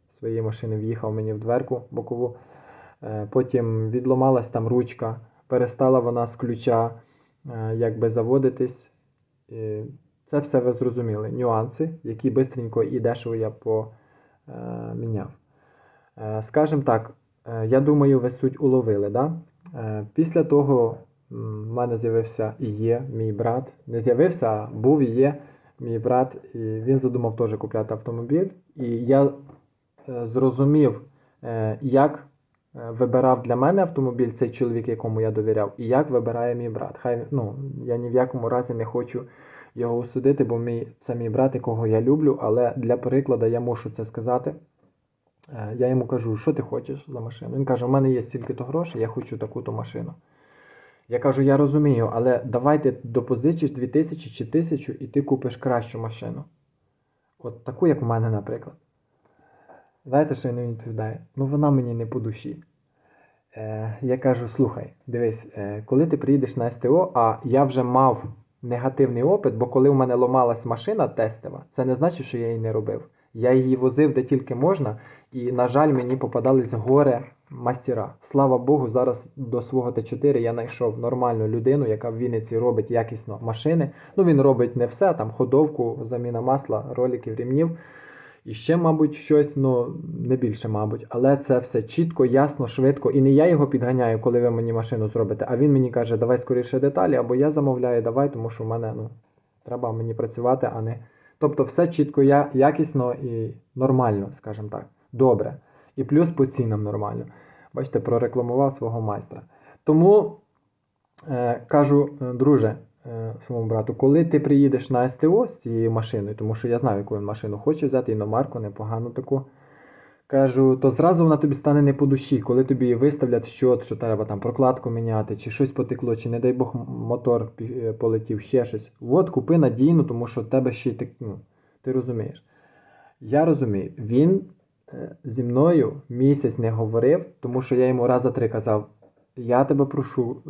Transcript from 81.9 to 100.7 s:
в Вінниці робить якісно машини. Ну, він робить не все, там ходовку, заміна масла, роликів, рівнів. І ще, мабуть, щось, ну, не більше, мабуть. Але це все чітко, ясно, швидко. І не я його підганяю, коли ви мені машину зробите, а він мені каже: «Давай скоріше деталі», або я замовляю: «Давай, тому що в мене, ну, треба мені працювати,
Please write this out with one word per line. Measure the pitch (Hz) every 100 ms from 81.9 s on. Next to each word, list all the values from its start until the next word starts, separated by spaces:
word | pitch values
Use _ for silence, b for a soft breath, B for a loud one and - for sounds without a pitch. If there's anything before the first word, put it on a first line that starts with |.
| 107 117
в | 113
Вінниці | 123 113 110 113
робить | 123 110 -
якісно | 117 113 113 - 107
машини. | 113 110 151 165 139 B B -
Ну, |
він | 180 143
робить | 139 127 120 120
не | 120
все, | - 196
там | 165 110
ходовку, | 110 127 135 151 151 120 117
заміна | 113 123 120 117
масла, | 123 135 135 110 131
роликів, | 127 127 120 -
рівнів. | 110 110 139 170 165 B B B B B B
І | -
ще, | 110 - 170
мабуть, | 165 156 151
щось, | 147 - 151 147 143
ну, | 135 123 120 - - -
не | 120 127
більше, | 123 104 113
мабуть. | 107 107 113 -
Але | 120 131 139
це | - 123
все | - 117
чітко, | 107 - 165 165
ясно, | 127 131 143 143 120
швидко. | - 131 139 -
І | 139
не | 135
я | 139 165
його | 156 139
підганяю, | 135 123 127 117 113
коли | 117 120
ви | 123
мені | 113 117
машину | 113 113 117 107
зробите, | 113 104 107 -
а | 123
він | 147
мені | 135 127
каже: | 123 117 113
«Давай | 117 123
скоріше | 123 123 123 131
деталі», | 139 156 180
або | 131 120
я | 127 147
замовляю: | 151 139 123 123 120
«Давай, | 113 120 139
тому | 117 117
що | 113
в | 113
мене, | 113 110 113
ну, | 110 - _ _ _ _
треба | - 120 123
мені | 110 113
працювати, | 113 113 - 123 127 117